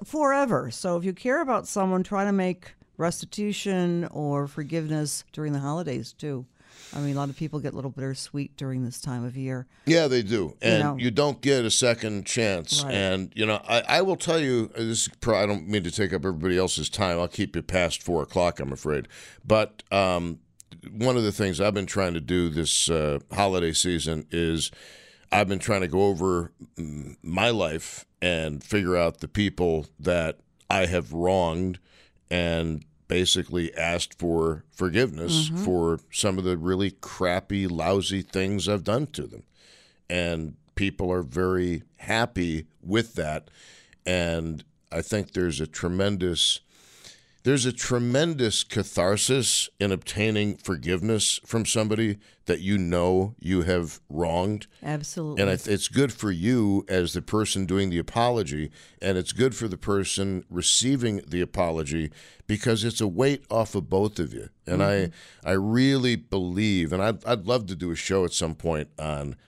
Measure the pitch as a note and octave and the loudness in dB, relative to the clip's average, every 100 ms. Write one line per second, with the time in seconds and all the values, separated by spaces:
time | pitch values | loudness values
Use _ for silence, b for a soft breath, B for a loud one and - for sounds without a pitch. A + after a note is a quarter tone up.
0 | - D#4 C#4+ C#4 C#4 D3+ C3+ A#2+ F#3 F3 | -6 0 2 2 2 0 -2 -6 -4 -2
1 | F#3 F3+ B3 C#4+ C#4+ A3 - G#3 F#3+ F#3 | -4 -4 -2 0 0 -2 -2 -2 0 0
2 | F#3 G3+ G3+ G3 F#3 F3+ - - _ - | 0 -2 0 0 0 -4 -10 -20 _ -4
3 | E3+ - - - G#3 G3 G3+ F#3 F3 E3+ | -4 -4 -10 -6 -4 -4 -2 0 0 0
4 | E3+ - D3 C#3+ C#3+ - C#3+ E3 D#3 D#3 | -4 -4 -2 -2 -2 -6 -6 -4 -2 -2
5 | D3 - - - D3+ C#3+ C#3 D#3+ E3 C3 | -4 -6 -10 -8 -4 -4 -4 -6 -4 -8
6 | B2 - D3+ C3+ B2+ B B B B - | -8 -10 -8 -8 -10 B B B B -6
7 | C#3+ C#3 C#3+ C3+ D#3 D3 C3+ F#2+ C3+ - | -4 -2 -4 -6 -6 -6 -8 -8 -10 -8
8 | C3+ C3+ - C#3+ C#3 - C3+ C3 B2 B2+ | -8 -8 -8 -8 -8 -8 -6 -4 -6 -6
9 | - B2 A#2+ B2+ C3 B2+ B2+ b b E3 | -8 -6 -6 -6 -6 -6 -10 b b 6
10 | D3+ B2+ G2 A2 D#2+ - A2+ A2 D3 C3+ | 6 4 2 0 0 0 4 4 4 0
11 | B2 A2 D3 A#2 C3+ C#3 A2+ - B2 A2+ | 0 4 2 2 2 4 4 4 4 2
12 | A2 G#2 F#2 - A2 F#2 D2+ - C#3 G2+ | 0 -4 -4 0 2 0 0 0 0 0
13 | F#2+ F#2+ F#2+ - G#2+ G#2+ - A#2 - D3+ | 2 0 -2 -2 0 0 0 0 2 2
14 | F#3+ E3+ - E3 C#3+ B2 A2 - A2+ A2+ | 2 0 0 2 2 2 0 -4 -4 -2
15 | - - A#2 G#2 G#2 G#2 D#2+ G#2 F2 F#2+ | -2 -4 0 2 2 0 -2 -2 -2 -2
16 | G2 F2+ D#2 E2 F2+ F2+ F#2 - D2 - | 0 0 -2 -2 2 2 2 0 -4 -2
17 | F#2+ F2 F2 - G2 E2+ - F#2 E2+ - | 0 0 -2 -2 -4 -4 -2 0 0 -2
18 | - E2+ C#2 F#2 F2 D#2+ C2+ C2+ D#2 D2 | -2 -2 0 0 0 0 -6 -6 -4 -4
19 | B1 B B B - G#2+ G#2+ - - G2 | -4 B B B 2 2 2 -4 -2 2
20 | F#2+ F2+ F2 E2 _ _ - E2+ B1 G#2 | 4 2 -2 -6 _ _ -20 -18 -14 -2
21 | B2 B2 G#2+ F#2+ G2+ D#2+ G2+ G2+ F#2+ G2+ | 2 2 2 0 0 2 0 0 -2 -2
22 | F#2 E2+ D#2 F2+ E2+ D2+ D#2 - - E2 | -2 -2 0 2 2 0 0 0 2 2
23 | D2+ C#2+ - G2+ G2+ F#2 E2+ D#2 F2+ E2+ | 2 -2 -4 0 2 2 0 0 0 0
24 | D2 D#2+ - E2+ E2 E2 - B B B | -2 -4 -4 -2 0 0 -2 B B B
25 | B B B G2 G2 G2 - G2+ F2+ E2+ | B B B 2 2 0 0 0 2 4
26 | G2+ F#2 F#2+ F2 E2+ - - - D#2+ D2+ | 4 4 2 0 -2 -10 -20 -12 -10 -10
27 | C#2 - - F2+ A2+ A2+ E2+ D#2+ - - | -12 -14 -6 0 2 2 0 -2 -8 -16
28 | - - F2+ E2+ D#2+ D2 - G#2+ F2+ F2+ | -18 -4 0 0 0 -4 -2 0 2 4
29 | E2+ - D#2 - G2+ - F2+ D#2+ D2 - | 2 0 -6 0 0 2 2 0 -2 -6
30 | D#2+ F2 D#2+ - _ _ - G2 F2+ F2+ | 0 0 0 -4 _ _ -2 0 2 0
31 | B1+ E2 F2+ F#2+ F2 E2 F#2 F2+ b b | -2 -2 2 2 2 0 -2 -6 b b
32 | b b - F2 F2 E2 E2 D2+ - _ | b b -6 -2 0 0 0 -4 -8 _
33 | - F2+ F#2 F#2 E2+ F2 E2 - E2 E2+ | -4 0 2 2 0 -2 -2 -2 -2 -2
34 | - - E2+ E2 E2 D#2 - - F#2 F2+ | -4 -6 -2 2 0 -2 -8 -4 -2 2
35 | B2+ D2+ F2 D#2+ D#3 A#2 G#2 F2+ E2 E2 | 0 -2 0 0 0 -2 0 2 2 0
36 | - - G#2 F#2+ F#2 F2+ E2+ F#2 G2 - | -4 -2 0 0 0 0 0 2 0 -2
37 | - - F2+ F2+ - G2+ F#2+ E2+ E2 G2 | -12 -2 0 0 -2 -2 -2 -2 0 0
38 | F#2 G2 F2 F#2+ F#2+ G2+ F2+ G#2 E2 A2+ | 0 -4 -4 -2 0 0 -2 -2 0 -2
39 | D3 - C2 G#1+ - b b b b b | -2 -8 -12 -12 -20 b b b b b
40 | - F2 F2 E2 D#2+ - _ - G2 - | -6 -2 0 -2 -6 -10 _ -2 -2 0
41 | F#2 F2+ D2 C#2 F#2 F#2 F2+ E2 - _ | 0 0 -2 0 2 2 2 0 -6 _
42 | - A2 A#2 G#2+ E2+ D#2+ D#2 _ - G#2+ | -2 0 0 0 0 -2 -6 _ -2 0
43 | A2+ - D#2 D2+ - B B B B B | 0 -4 -4 -4 -8 B B B B B
44 | - F2+ E2+ E2 E2 D#2 - _ - E2 | -2 0 2 0 -2 -6 -10 _ -8 -6
45 | - G#2+ F#2+ - F2+ C#2 D2+ - F2 F2+ | -2 -2 -2 0 0 0 -6 -4 -2 0
46 | G2 G2+ F2+ E2 - - _ B B B | 0 0 -2 0 0 0 _ B B B
47 | B B B B A#2+ C#3 B2 A#2+ - B2 | B B B B 2 2 2 -2 -2 0
48 | A#2+ B2+ E3+ D#3 A#2 - - - F#2+ - | 2 2 2 2 0 0 -2 -2 -2 2
49 | F2+ G#2 - C3 A2+ - - - G2+ F#2+ | 2 4 2 2 2 0 -2 -2 0 0
50 | - - A2 G#2+ G#2 - - F2 C2+ F#2 | -4 0 2 2 0 -2 -4 -4 0 0
51 | G2+ A2 - - - A#2 G#2 A#2 G#2+ G#2+ | 2 2 2 -2 -2 -2 0 0 2 2
52 | A2+ G2+ b b - E2 F#2+ G2+ F2 F2 | 0 0 b b -2 0 2 2 4 2
53 | F2 F#2 G2 A#2 E2+ F#2 E2+ F2+ E2 - | 4 4 2 -2 0 2 2 2 0 -8
54 | - D2 E2+ E2+ F#2+ G#2+ - - - D3+ | -10 -2 0 0 0 -2 -8 -14 -8 -6
55 | D3 - D#3 D3+ G3 F#2 - G2+ - D3 | -6 -8 -6 0 2 2 0 0 0 2
56 | C#3+ - G#2+ F2 G2 B2+ G#2 G2 F#2 F#2+ | 2 2 -2 0 2 4 4 2 2 0
57 | E2+ F2 D#2 G#2+ G#2 G2 F#2 F#2+ G2 E2+ | 0 -2 -2 0 0 0 0 2 2 0
58 | D#2 A#2 A#2+ A#2+ D2+ D2 D2+ B B B | -2 0 2 2 -2 -4 -6 B B B
59 | F#2+ F#2 F2+ - B2+ G#2+ A2+ F2+ - G2+ | -2 -2 -2 0 0 0 -6 -6 -2 0
60 | F#2 - G2 F#2 - F2 E2+ - B2+ C#3 | 0 -2 -2 -4 -6 -4 0 2 2 2
61 | A#2 G2+ - F2 E2+ - F2 D#2+ D2 D#2+ | 0 -2 -4 -2 -2 0 0 0 -2 -2
62 | D#2 B B B B G#2+ - A2+ A2+ A2 | -4 B B B B -2 0 0 0 -2
63 | G#2+ E2+ C3+ C#3 - A2+ A2 G2+ D2 F#2+ | -2 2 2 0 -2 0 0 -2 0 0
64 | G#2 - D2+ A1 G#1+ _ - F#2 G2+ G2+ | 0 -2 -6 -6 -14 _ -2 2 4 2
65 | F2+ - - - D#2 F#2+ G2+ A#2 C3+ C#3 | 0 -4 -20 -10 -2 0 2 4 4 4
66 | B2 A#2 - G2 F2+ F2+ G#2+ F#2+ D#2+ F#2 | 2 -2 -2 -4 -2 0 2 4 2 2
67 | G#2 G#2+ - A#2+ F#2 B2 G2 F2+ F2 E2 | 0 0 -2 -2 2 0 0 -6 -4 -4
68 | - F#2+ F2 - E2 D#2 E2+ D#2 D2 - | 0 2 2 0 -4 -2 -2 -2 -4 -8
69 | D2+ D2 C#2+ B1+ | -6 -4 -6 -10